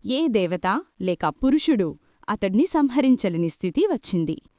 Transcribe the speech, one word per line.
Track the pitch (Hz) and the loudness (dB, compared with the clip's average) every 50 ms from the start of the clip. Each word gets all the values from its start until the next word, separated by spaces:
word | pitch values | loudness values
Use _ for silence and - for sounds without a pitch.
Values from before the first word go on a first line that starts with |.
| - | -6
ఏ | 202 254 285 330 | -4 -2 0 0
దేవత | 285 220 202 180 165 185 175 - 185 202 302 381 _ _ - | 0 2 0 0 0 -2 -2 -2 -2 -2 -2 -4 _ _ -6
లేక | 190 185 175 - 175 160 | -4 -4 -2 -2 -2 -4
పురుషుడు | - - - 262 277 302 - 320 285 202 180 156 147 - _ _ _ _ - - | -4 0 0 2 2 2 2 2 2 2 0 -2 -4 -10 _ _ _ _ -8 -8
అతడ్ని | 214 - 202 190 190 226 339 | -6 -4 -2 0 2 2 2
సంహరించలేని | 381 - 311 285 262 247 294 254 269 247 - - 185 170 165 170 160 | 2 2 2 2 2 2 2 4 4 2 2 2 -2 -2 -2 -2 -4
స్థితి | - - - 180 - 277 392 | -4 -4 -6 -4 0 0 0
వచ్చింది. | 403 311 214 - - 196 170 160 151 160 - _ _ _ | 0 0 -2 -4 -2 -2 -2 -2 -2 -4 -8 _ _ _